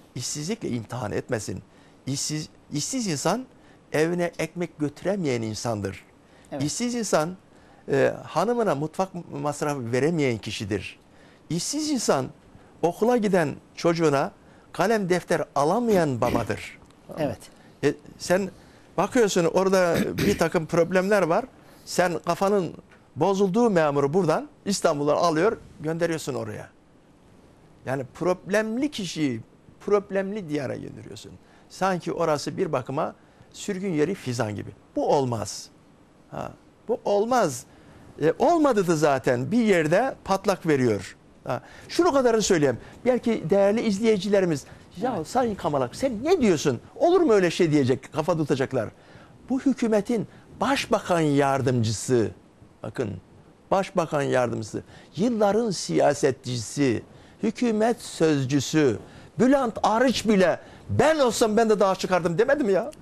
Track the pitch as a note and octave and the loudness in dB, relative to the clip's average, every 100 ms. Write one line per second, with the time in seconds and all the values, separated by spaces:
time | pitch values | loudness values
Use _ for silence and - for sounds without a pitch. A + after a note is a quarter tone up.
0 | - B2+ A#2+ D3 D#3 A3 C3+ A#2+ G#2+ A#2+ | -18 -12 -8 -8 -8 -8 -6 -8 -8 -8
1 | G#2+ F#2 - A#2 G#2+ F#2+ - - - - | -6 -6 -4 -6 -6 -10 -14 -20 -20 -16
2 | - C#3 - D#3 D#3 - _ D3 - C4 | -8 -6 -6 -6 -8 -16 _ -8 -6 -6
3 | G#3+ C#3+ D#3+ A3 B3+ - - - _ C#3+ | -4 -2 -2 -2 -6 -18 -20 -20 _ -2
4 | D#3+ F3 F3 - D#3+ F3 F3 - D3 - | 0 0 -4 -4 -8 -6 -8 -6 -6 -4
5 | F3 G3+ D#3 A#2+ A2+ G#2+ A#2+ G#2+ G2 F#2+ | -4 -2 -2 -2 -4 -6 -4 -4 -4 -8
6 | - _ _ - - C#3+ D3 - A#3+ A#3+ | -16 _ _ -20 -14 -6 -4 -4 -4 -4
7 | G#3+ F3 D#3 F#3 _ - - - - C#3 | -2 0 -2 -6 _ -20 -20 -20 -2 2
8 | B2+ A2 B2+ D3+ G3 A#3+ G#3 C#3+ D#3 - | 2 0 -4 -2 0 0 0 0 -4 -4
9 | F#3 F3+ - C#3+ D3 C#3+ D3+ C#3+ A2+ B2+ | -4 -6 -12 -8 -6 -4 -4 -4 -2 0
10 | D3 E3+ C#3 A2+ - - G2+ G2+ - - | 0 2 0 -2 -6 -8 -4 -4 -6 -14
11 | _ - - - _ E3+ - C#4+ D4+ C4+ | _ -20 -20 -20 _ -6 -4 -6 -4 -2
12 | - D3+ B2+ - - - - - E3 E3+ | 0 0 -2 -10 -20 -20 -20 -4 -4 0
13 | A3 B3 G3+ F#3 D3 - - - E3+ E3+ | 2 2 2 2 2 -4 -14 -2 0 2
14 | D#3+ C#3 E3+ - - - - - F#3+ A3+ | 2 2 0 -6 -20 -20 -18 -2 2 2
15 | F3+ F3+ - E3+ C#3+ C#3+ D3 G#3 A#3 G3 | 0 -2 0 -2 -2 0 0 2 2 2
16 | D#3 B2 A#2+ A#2 A2 G#2 - - - - | 2 0 0 0 -2 -6 -8 -18 -20 -20
17 | - - C#3+ G#2+ - - - - C#3+ D3 | -16 -6 -6 -6 -14 -20 -20 -4 -2 -2
18 | - - - F3+ F#3 - - - - - | -10 -16 -2 -2 -2 -10 -20 -20 -10 -4
19 | F#3+ B3+ G#3 F#3 E3+ F3+ F#3+ F#3+ F3+ D#3 | 0 2 2 2 2 2 2 4 2 2
20 | - - - G3+ E3 F3 D#3 E3 E3 F#3 | -2 0 0 2 0 0 0 0 2 2
21 | F#3+ G#3 E3 F#3 B3+ - - - - - | 2 2 2 0 -2 -12 -20 -20 -6 0
22 | F3 E3+ - E3 G3 G#3 E3 - - - | 0 0 -4 -2 0 0 -2 -8 -20 -20
23 | _ - F3 F#3+ G3+ G3+ A#3+ F3+ D3+ C#3+ | _ -2 0 2 2 4 4 4 2 2
24 | C#3 F3 F#3 F3 D4 - - G3 F3+ D3 | 2 2 2 0 -2 -10 -6 0 0 0
25 | D3 B2+ E3+ D#3 G3+ A#3 - - D#3 E3 | 0 2 2 2 0 0 -10 -10 -6 -4
26 | E3+ D#3+ - A#2+ G#2+ G2 - _ _ _ | -2 -4 -6 -6 -8 -10 -14 _ _ _
27 | _ _ _ - - _ _ - A#2+ C#3 | _ _ _ -20 -20 _ _ -16 -8 -8
28 | B2+ - E3 F3+ - G3+ A3 A3+ C#4+ - | -8 -6 -2 -2 -2 -2 -2 -4 -4 -6
29 | F3 - C#3+ A2+ - _ - - - G3+ | -8 -4 -4 -4 -10 _ -20 -14 0 0
30 | G3+ G3 F#3+ G#3+ D#3+ D3 B2 A2 F2+ - | 0 -4 -4 -8 -6 -6 -6 -8 -10 -16
31 | A2 A2 - F2+ - - _ - F#3+ F3+ | -16 -18 -18 -20 -20 -20 _ -2 -2 0
32 | E3 D#3 D#3+ D3 - - F#3 C#3 B2 C3+ | -4 -2 0 0 -2 -6 -4 -4 -4 -6
33 | G3+ - _ _ - - - F#3 G3 D3+ | -6 -8 _ _ -20 -12 -8 -6 -4 0
34 | D3 G3 - A#2+ A2 G2+ G2 - _ - | 0 -2 -6 -4 -4 -4 -10 -16 _ -4
35 | - D3+ C3 A2+ G#2 - - - _ _ | 0 2 0 -4 -6 -12 -16 -20 _ _
36 | _ _ _ - - - _ _ - B3 | _ _ _ -12 -12 -14 _ _ -8 -6
37 | - G3+ A3+ B3+ F3+ B2 - - - - | 0 0 2 2 0 -2 -12 -20 -20 -20
38 | - - D3+ - C4+ E4+ D4 G#3 F3+ D#3+ | -20 -2 0 2 2 4 4 2 2 2
39 | D3+ C3+ D3 B2 C3 A3+ A3 F3 D3+ F3+ | 4 4 2 0 0 0 4 4 4 2
40 | C4 - - G3 G3+ F3+ E3 C#3+ B2+ G2+ | 2 -4 -4 -2 0 -2 2 2 4 0
41 | F#2+ - - - - B2 - - - - | -4 -16 -20 -18 -8 -8 -8 -20 -6 0
42 | F4 C#4 B3 A3+ G3 F3 C#3+ A#2 - - | 2 4 4 2 2 4 4 0 -6 -4
43 | A#3+ B3 A#3+ A3 D#3+ G3 G3 A3 A3+ G3 | 0 0 0 -2 2 4 4 2 0 0
44 | A3+ G#3+ G3+ G3 F3+ C#3+ - - - F3 | 2 2 2 2 2 0 -6 -20 -20 -6
45 | B3 G#3 D3+ B3 A#3+ G3+ E3+ C#3+ B2 - | -4 -4 -4 -2 -2 -2 -2 0 -2 -2
46 | C#4 G#3 D4 F#4 A3+ D#3+ D3+ A#2 - - | -4 -2 0 4 4 4 2 -2 -6 0
47 | E4 F#4 D#4+ G#3 F3 - E3+ D3 B2+ B2+ | 4 4 6 4 4 2 2 4 4 2
48 | - C#3 D#3 E3 D3+ C3+ C3 C3 G#2 - | -2 -4 -2 0 0 0 0 -2 -6 -10
49 | - - - - - B3+ C#4 - A#3 G#3+ | -20 -20 -20 -20 -6 -2 0 0 0 0
50 | G3+ A#3 D3+ - - - G#3+ C#4 - G#3+ | 0 -2 -4 -10 -20 -6 -2 -2 0 -2
51 | - F3 D#3 C#3 C#3 C3+ C3 B2+ A2+ G#2+ | 0 0 2 2 2 2 0 0 0 -2
52 | - B2 G2 - - _ - _ A#2 - | 0 0 0 -4 -20 _ -20 _ -12 -8
53 | A2 G2+ - - - _ _ F#3 F#3+ F3+ | -6 -8 -14 -20 -20 _ _ 0 0 -2
54 | D#3+ D3+ C3+ B2+ A#2+ A2+ G#2+ A2 - - | -2 -2 0 0 0 -2 -6 -10 -12 -20
55 | - C#3+ A#3 A3 G3+ G3+ A#3 E3+ - D#3 | -16 -4 -2 2 2 2 0 -4 -4 2
56 | C#3 C#3+ C#3+ B2+ - B2 G#2+ - C#3 G2+ | 2 2 0 -2 -6 -8 -6 -2 0 0
57 | - - - - G#3+ - A#3+ G#3+ A3 A3+ | -6 -20 -20 -6 -6 -2 -2 0 0 -2
58 | - - D#3+ C#3+ B2+ C#3+ - D#3 C#3+ G2+ | -8 0 2 2 2 0 0 2 2 2
59 | - - - - B3 C#4 B3 - - A3 | -6 -20 -14 0 4 4 2 0 0 2
60 | C4 - G#3+ G3+ F3 C3+ - - - G2+ | 2 2 2 4 4 2 -6 -20 -4 2
61 | C#4 D#4+ B3+ - A3+ G#3+ A3+ G#3 G3 F#3 | 4 4 2 2 2 4 2 4 2 2
62 | F3+ F#3 E3+ E3 B3 D4 A3+ F#3 B3 - | 0 0 0 0 2 2 2 0 -2 -10